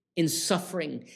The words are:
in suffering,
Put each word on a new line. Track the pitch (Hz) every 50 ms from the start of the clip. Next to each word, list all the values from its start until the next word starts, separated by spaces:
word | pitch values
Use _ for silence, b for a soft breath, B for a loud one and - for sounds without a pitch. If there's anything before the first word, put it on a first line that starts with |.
| _ _ -
in | 180 165 156
suffering, | 143 - - - 202 180 185 - - 180 165 151 131 123 - B B